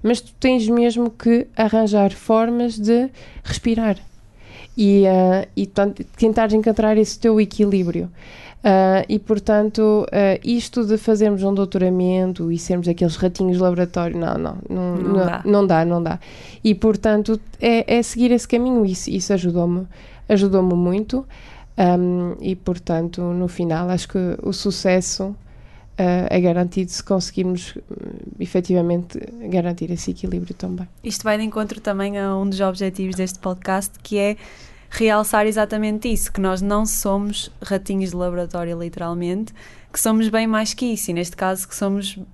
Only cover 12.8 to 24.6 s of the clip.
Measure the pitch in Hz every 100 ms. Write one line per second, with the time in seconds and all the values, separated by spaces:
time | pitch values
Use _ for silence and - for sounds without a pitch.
12.8 | 175 170 175 165 185 175 185 180 185 175
13.8 | 175 175 170 165 165 - - - - 185
14.8 | 180 180 185 196 180 - 180 202 196 165
15.8 | 170 170 170 165 - - - - 220 208
16.8 | 220 208 220 214 214 214 - - 233 233
17.8 | - 233 233 233 247 240 - 233 247 247
18.8 | 202 185 - 190 180 196 175 175 175 175
19.8 | 185 - - - - 208 196 190 185 175
20.8 | 175 190 214 254 269 - - - - -
21.8 | 180 180 180 180 175 - 185 185 - 180
22.8 | - 165 170 170 175 175 180 - 175 160
23.8 | 175 180 - 196 180 - - 185